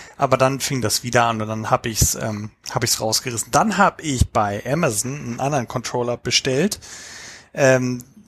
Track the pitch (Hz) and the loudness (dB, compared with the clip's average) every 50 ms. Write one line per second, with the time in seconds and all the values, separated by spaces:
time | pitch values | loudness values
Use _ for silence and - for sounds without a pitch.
0 | - - - - 139 135 131 123 131 131 139 127 - - 139 127 113 104 - - | -18 -16 -6 -2 0 2 4 4 4 2 2 0 -2 -2 -2 0 0 0 -2 -2
1 | - 123 120 120 117 117 113 110 107 107 110 110 110 - - - - 120 110 - | -2 0 2 2 4 2 2 0 -2 -4 -4 -4 -2 0 0 0 0 0 -2 0
2 | - - - - - 113 104 104 104 104 - _ - - - - 120 117 - - | 0 0 0 -2 -4 -6 -6 -6 -8 -10 -12 _ -12 -8 -4 -2 0 0 0 0
3 | 113 110 110 - - 131 117 110 - - 123 147 180 220 190 185 202 170 - - | 0 0 -2 -2 -2 -4 -6 -6 -4 0 2 2 2 4 4 4 4 4 2 0
4 | - 156 135 120 - - - 117 107 104 104 107 - 120 139 135 - 139 107 104 | -4 -2 0 0 0 0 2 0 0 0 0 -4 -4 -2 -2 0 0 0 0 -2
5 | - 123 139 147 - 120 117 127 127 139 151 135 117 - - 127 117 - - 123 | -4 -4 -6 -8 -8 -8 -6 -4 -2 -2 0 -2 -2 -4 -6 -6 -6 -4 -4 -2
6 | 120 120 120 117 - 123 - - - 139 127 131 120 110 - - - - - - | -2 -2 -4 -4 -4 -2 0 0 0 0 2 2 2 0 -2 -4 -12 -14 -18 -18
7 | - - - - - - - - - _ - - 143 131 131 127 127 123 123 123 | -16 -18 -18 -18 -18 -18 -20 -20 -20 _ -2 4 6 6 6 6 4 0 -4 -6
8 | - - _ - - | -8 -14 _ -20 -20